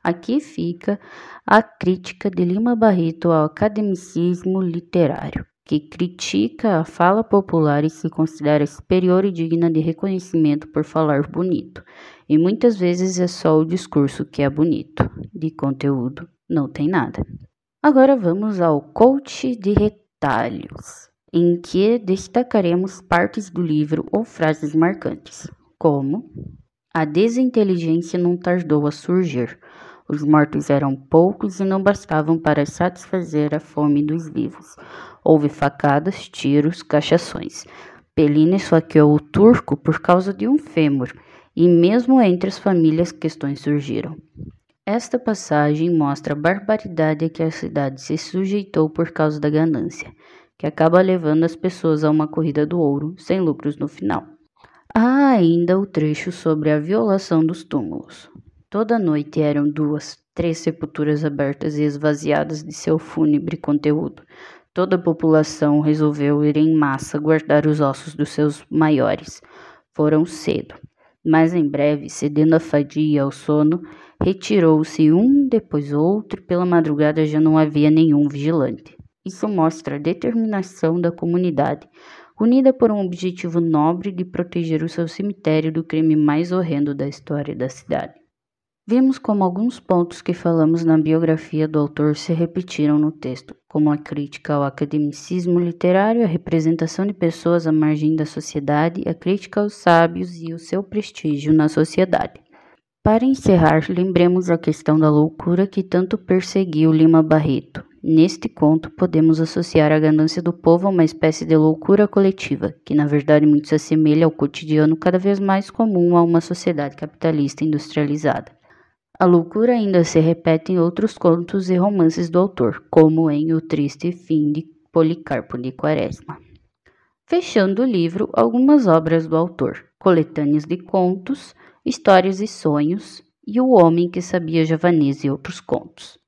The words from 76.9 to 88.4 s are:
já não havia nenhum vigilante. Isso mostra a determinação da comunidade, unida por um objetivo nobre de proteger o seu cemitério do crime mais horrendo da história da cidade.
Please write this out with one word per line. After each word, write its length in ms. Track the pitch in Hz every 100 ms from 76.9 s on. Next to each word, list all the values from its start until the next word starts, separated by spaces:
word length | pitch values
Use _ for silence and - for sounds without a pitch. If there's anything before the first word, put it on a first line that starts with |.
| 147 151 156 156
já 160 | 151
não 160 | 160 156
havia 340 | 156 147 151
nenhum 380 | 156 160 147 147
vigilante. 640 | 143 151 165 127 107 - - - _ 185
Isso 240 | 185 220
mostra 480 | 190 160 160 - 143
a 20 |
determinação 960 | 151 175 240 233 220 202 185 - 160 175
da 140 | 170
comunidade, 760 | 170 170 175 180 139 143 143 - _ - - - _
unida 320 | 226 254 262
por 180 | 262 226
um 120 | 208
objetivo 580 | 185 175 185 180 175 170
nobre 540 | 165 151 156 180 196
de 100 | 180
proteger 580 | 180 180 175 175 165 156
o 60 | 165
seu 220 | - 165
cemitério 640 | - 202 196 - 156 160
do 100 | 160
crime 320 | 160 160 160 156
mais 380 | 151 151 175
horrendo 420 | 180 165 143 147 139
da 100 | 139
história 480 | - - 147 143
da 140 | - 127
cidade. 460 | 131 - 147 - _ _ _